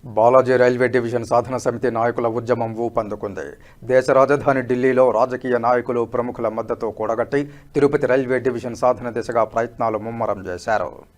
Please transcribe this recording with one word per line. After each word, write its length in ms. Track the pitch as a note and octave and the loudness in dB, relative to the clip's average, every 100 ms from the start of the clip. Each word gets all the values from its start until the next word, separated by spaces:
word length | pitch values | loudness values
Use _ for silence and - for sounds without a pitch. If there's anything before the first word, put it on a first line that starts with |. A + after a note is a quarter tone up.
| B2+ G#2+ | -4 4
బాలాజీ 400 | A2+ C3 B2 B2+ | 6 6 6 4
రైల్వే 260 | B2 B2 B2 B2+ | 4 4 2 0
డివిజన్ 300 | A#2 A#2+ G#2+ | 0 -4 0
సాధన 260 | A#2+ A#2+ B2+ | 0 0 -4
సమితి 260 | B2+ A#2+ B2+ A2+ | -4 -2 -2 0
నాయకుల 300 | A#2 A#2+ A#2 A2+ | -2 0 -2 -4
ఉద్యమం 320 | A2+ A#2+ A2+ A2+ A#2 | -2 -2 -2 -4 -4
ఊపందుకుంది. 640 | A#2 G#2+ G#2 G#2 F2 D2 - - - A#2+ | -4 -4 -8 -8 -8 -12 -14 -20 -20 2
దేశ 140 | B2+ B2+ C3 | 2 4 4
రాజధాని 420 | C3+ C#3+ C#3+ C3+ A#2+ | 4 4 2 0 0
ఢిల్లీలో 360 | B2 C3 C3 B2+ G#2+ | 0 2 4 4 4
రాజకీయ 400 | B2+ B2 B2+ A#2+ A#2 | 0 -2 -2 0 2
నాయకులు, 380 | B2 A#2+ A#2+ A#2 A#2+ | 0 0 -4 -2 -4
ప్రముఖుల 340 | A#2+ - A2+ A2+ | -4 -4 -4 -4
మద్దతు 340 | A2+ A#2 A2+ G2+ | -6 -6 -6 -6
కూడగట్టి 420 | G#2+ A2+ A2+ C#3+ C#3+ - - - | -4 -2 -2 -2 -4 -12 -6 2
తిరుపతి 360 | C#3+ C#3+ B2+ | 2 2 2
రైల్వే 260 | C3 B2 B2+ B2 | 0 2 -2 -2
డివిజన్ 340 | A#2 A#2+ A2+ | -4 -8 -2
సాధన 260 | B2+ B2+ B2 A#2 | 0 0 -4 -8
దిశగా 260 | A2 A#2 A2 A2+ | -4 -2 0 -2
ప్రయత్నాలు 440 | A#2+ A#2+ A2+ G#2+ A2 | -4 -4 -4 -4 -6
ముమ్మరం 340 | A#2 A2 G2+ F#2 | -6 -6 -6 -8
చేశారు. 420 | F2+ A#2 G#2+ D#2+ A1+ - | -10 -4 -2 -2 -10 -20